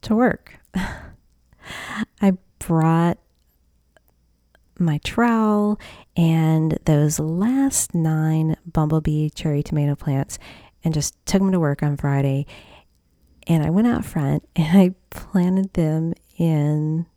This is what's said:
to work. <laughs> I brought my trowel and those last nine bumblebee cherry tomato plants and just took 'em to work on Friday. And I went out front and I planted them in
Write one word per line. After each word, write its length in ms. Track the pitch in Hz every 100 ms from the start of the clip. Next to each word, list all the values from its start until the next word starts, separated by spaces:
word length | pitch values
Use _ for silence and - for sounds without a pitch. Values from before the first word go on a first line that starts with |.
to 140 | - 220
work. 420 | 247 - - - _
<laughs> 1500 | 190 - - - - _ _ _ _ - - - - 220 _
I 120 | 196 185 _ _
brought 600 | - 165 160 165 170 - _ _ _ _ _ _ _ _ _ _ _ _ _ _ _ -
my 220 | 175 147
trowel 760 | - - 240 226 214 208 208 208 - - - -
and 600 | 165 160 160 160 160 -
those 360 | - 147 151 160
last 760 | 156 165 214 269 269 - -
nine 600 | 175 160 156 156 160 160 156 -
bumblebee 640 | 160 151 160 156 151 151
cherry 320 | - 160 143
tomato 320 | 147 151 143
plants 460 | 143 - 135 - - - - - _
and 100 | 165
just 220 | 151 147 _ -
took 140 | 190
'em 120 | 190
to 80 | 185
work 200 | 156 143
on 160 | 147 143
Friday. 480 | 143 139 139 135 143 - - - _ _ _ _ _ _ -
And 180 | 165
I 60 | 151
went 160 | 175 240
out 180 | 240
front 440 | - - 139 147 _ -
and 200 | 156 190
I 180 | 180 185 _
planted 640 | - - 190 175 190 190
them 380 | - 160 160 165 170 _ -
in 720 | 165 156 147 151 151 156 165